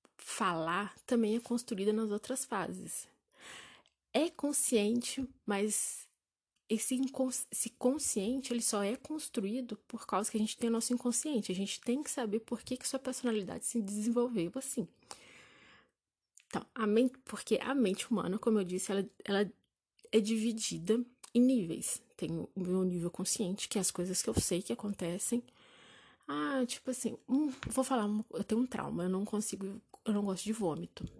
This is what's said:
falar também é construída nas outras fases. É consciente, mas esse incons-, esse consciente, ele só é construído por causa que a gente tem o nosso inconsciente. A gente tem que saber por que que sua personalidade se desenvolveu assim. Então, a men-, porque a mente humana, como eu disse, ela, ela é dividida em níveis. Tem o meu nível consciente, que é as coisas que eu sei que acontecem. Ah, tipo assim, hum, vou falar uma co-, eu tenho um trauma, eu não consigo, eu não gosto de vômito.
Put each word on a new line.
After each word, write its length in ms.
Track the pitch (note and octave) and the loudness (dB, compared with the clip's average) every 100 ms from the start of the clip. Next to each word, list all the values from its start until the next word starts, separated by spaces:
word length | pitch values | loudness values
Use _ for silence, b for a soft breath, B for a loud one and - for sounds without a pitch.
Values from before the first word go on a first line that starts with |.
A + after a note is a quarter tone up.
| - - | -20 -18
falar 800 | - - G3 E3 D#3+ F3 G#3 - - | -10 -2 0 0 0 0 -2 -6 0
também 300 | A#3+ G#3 A#3 | 4 4 2
é 40 | |
construída 520 | - A#3+ - G3 G3+ | 0 -2 -2 0 2
nas 180 | G#3+ A3 | 2 2
outras 340 | G#3 - C4 | -2 -4 -6
fases. 640 | - G3+ F3 F#3 A#3+ - - _ _ B B B B B B _ _ | -4 -4 -4 -6 -8 -10 -12 _ _ B B B B B B _ _
É 180 | C4 E4 | 0 0
consciente, 1000 | - C#4+ C#4+ - A3+ G#3 A#3+ - C4+ B3+ - - | 0 -2 0 2 4 4 2 -2 -4 -6 -6 -2
mas 640 | G3+ G#3+ - - - - _ _ _ _ _ - | 0 2 0 -2 -6 -14 _ _ _ _ _ -2
esse 260 | A3 - | -2 0
incons-, 520 | C4 C4+ - C4 B3 - | 0 0 0 0 0 -4
esse 200 | - - | -4 -6
consciente, 800 | - B3+ D4+ - G#3 G3 C4 B3+ | 0 2 2 0 0 0 0 -2
ele 100 | A#3+ | 0
só 200 | - G#3 | 0 2
é 140 | G3+ B3+ | 0 -2
construído 800 | - D#4 - A#3+ G3 B3 B3 G#3 - | -4 -6 -4 -4 -2 -2 -6 -10 -10
por 200 | A#3 - | -12 -2
causa 240 | F#3+ G#3+ | 0 0
que 60 | A3 | 0
a 40 | |
gente 160 | A3 - | 0 0
tem 120 | A#3 | 0
o 40 | |
nosso 200 | A3+ - | 2 2
inconsciente. 600 | B3 B3 A#3 D#4 B3 - | 0 0 0 0 0 0
A 20 | |
gente 260 | F#3 G3+ - | -2 -2 -4
tem 220 | - C4 | -2 -2
que 80 | D4 | -2
saber 300 | - A3 A3 | -4 0 -2
por 220 | - A#3 | -2 -6
que 140 | - B3+ | -4 -4
que 120 | - | -4
sua 100 | C4 | -4
personalidade 640 | B3+ B3+ B3 G#3+ F3+ - | -4 -2 0 0 -2 -4
se 160 | - A#3+ | -2 -2
desenvolveu 720 | G3 G#3 A3 A#3+ B3 A3+ E3+ C4+ | -2 -2 0 2 2 2 0 -2
assim. 320 | - B3+ F3 _ B B B B B B B B B _ _ _ _ - - | -6 -4 -4 _ B B B B B B B B B _ _ _ _ -20 -6
Então, 180 | - - | -6 -6
a 120 | B3 G#3+ | -2 2
men-, 260 | G#3+ B3+ - | 4 4 0
porque 340 | - G#3 - G#3+ | -12 -8 0 0
a 120 | - | 2
mente 360 | C#4 G3 G3+ - | 2 4 2 0
humana, 280 | G#3 F3 G#3 | 0 0 0
como 200 | A#3 A3 | 2 2
eu 60 | |
disse, 260 | F3 F#3 - | 2 -2 0
ela, 180 | G3 F#3+ - | 0 -2 -6
ela 280 | - G3+ G#3 - _ _ _ _ - | 0 2 2 -2 _ _ _ _ 2
é 100 | A3 | 4
dividida 800 | G#3 A3+ A3+ A3 - E3 E3+ A#3 A#3+ _ - | 4 2 2 0 -2 -2 2 2 2 _ 0
em 60 | A#3+ | 6
níveis. 640 | B3+ B3+ E3+ - - - - - | 8 6 2 -2 -4 -6 -8 -6
Tem 140 | F3 | -4
o 180 | E3 - F#3+ | -2 -4 -4
meu 260 | F3+ F#3 | 0 2
nível 260 | F#3 F3+ E3+ | 2 2 -2
consciente, 580 | - G3 - F#3 G3+ - | -2 -2 0 0 -2 -2
que 100 | G#3 | 0
é 20 | |
as 100 | F#3 | 0
coisas 320 | - F3+ F#3 | -2 -2 0
que 60 | - | 0
eu 60 | |
sei 280 | - - F3 | 0 2 0
que 100 | - | -2
acontecem. 680 | A#3 G#3 G3 E3+ F3+ - A#3+ - B B B B B B B - | -4 -4 -4 -2 -2 0 -2 -2 B B B B B B B -6
Ah, 380 | D4 D4 C4+ B3 | -2 0 0 0
tipo 240 | - C4 | -2 -6
assim, 260 | B3 A3 A#3 - | -4 -4 -6 0
hum, 240 | C4+ D4+ B3+ - | 2 2 -2 -4
vou 160 | C4 | 0
falar 220 | C4 B3+ G#3 | 2 2 2
uma 180 | G#3+ | 0
co-, 140 | - - | -2 -4
eu 60 | |
tenho 160 | - A3 | 0 2
um 40 | B3+ | 0
trauma, 380 | G#3 C#3+ E3 | -2 -2 0
eu 40 | F#3 | 0
não 160 | F#3 | 0
consigo, 560 | G#3 G#3+ G#3 G3 G3 G3+ - - | 0 -2 -2 -4 -6 -8 -14 -8
eu 80 | - | 0
não 120 | G3+ | 2
gosto 200 | G3+ F#3 | 2 -2
de 80 | G#3 | -2
vômito. 540 | A3 F3+ D#3 F3 - - - | 0 0 -2 -6 -8 -10 -8